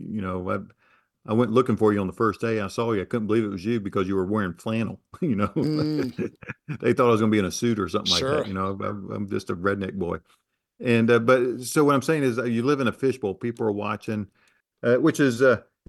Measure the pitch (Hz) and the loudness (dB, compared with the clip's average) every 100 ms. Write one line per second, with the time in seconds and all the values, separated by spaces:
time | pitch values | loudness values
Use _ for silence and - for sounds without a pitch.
0 | 85 107 95 92 92 101 98 _ _ _ | -10 -8 -6 -6 -4 -6 -8 _ _ _
1 | _ _ - 110 120 113 127 104 107 101 | _ _ -2 0 2 2 2 4 4 4
2 | 95 85 113 95 117 110 98 - 117 107 | 0 0 -2 -2 -4 -2 -4 -4 -2 -2
3 | 87 120 107 113 107 98 98 117 98 101 | -2 -4 0 0 0 -4 -4 -4 -2 -2
4 | 95 98 92 107 95 85 - 113 104 95 | -2 -2 0 0 -2 -4 -4 -2 -4 -8
5 | _ - 170 101 104 - 147 151 151 151 | _ -6 -2 0 0 -2 -2 -2 -2 -2
6 | 131 - - - - - - 135 123 123 | -4 -6 -8 -10 -16 -16 -12 -4 0 2
7 | 123 110 110 107 90 - 120 107 92 101 | 4 4 4 2 0 0 0 0 -2 -2
8 | 101 87 131 147 107 95 95 98 101 104 | 0 0 0 -2 -2 -4 -4 -4 -6 -8
9 | 95 107 101 101 - 98 95 101 95 95 | -8 -8 -4 -4 -6 -2 -2 -2 -4 -4
10 | 85 85 - _ _ _ _ _ 127 117 | -4 -6 -10 _ _ _ _ _ 2 4
11 | 113 120 113 127 127 117 123 156 143 139 | 6 4 6 4 2 -4 -2 2 4 4
12 | - 160 135 113 123 117 123 143 123 - | 2 0 0 0 0 0 2 2 0 0
13 | 135 120 101 90 120 120 113 101 104 107 | -2 0 -4 -4 -6 -2 -2 -2 -4 -6
14 | - 107 101 _ _ _ _ _ 120 123 | -6 -6 -6 _ _ _ _ _ 0 2
15 | 151 - 139 117 135 117 - _ | 2 2 2 4 4 4 -2 _